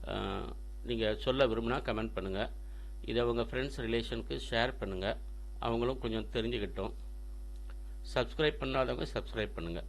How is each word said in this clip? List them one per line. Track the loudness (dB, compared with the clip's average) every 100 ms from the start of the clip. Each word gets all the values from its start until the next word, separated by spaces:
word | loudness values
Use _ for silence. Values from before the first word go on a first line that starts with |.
| -2
ஆ, | -2 0 -2 -4 -6 -8 -8
நீங்க | -4 2 2 2
சொல்ல | 2 6 6
விரும்பினா | 6 2 2
கமெண்ட் | 2 0 0
பண்ணுங்க. | 0 0 0 -2 -4 -8 -8 -8 -8
இதை | 0 2
உங்க | 4 4
ஃப்ரெண்ட்ஸ், | 2 0 -2 -2
ரிலேஷனுக்கு | 2 2 2 -2 -2 -4 0
ஷேர் | 4 4 2
பண்ணுங்க. | -2 0 0 0 -4 -8 -8 -2
அவங்களும் | 0 4 2 2
கொஞ்சம் | 0 -2 0
தெரிஞ்சுக்கிட்டும். | 0 0 0 -2 -2 -4 -4 -8 -8 -8 -8 -8 -8 -8 -8 -8 -8 -2
சப்ஸ்கிரைப் | 0 0 4 2 2
பண்ணாதவங்க | 0 2 2 2 0
சப்ஸ்கிரைப் | -2 -2 -2 -2 -2
பண்ணுங்க. | -4 -4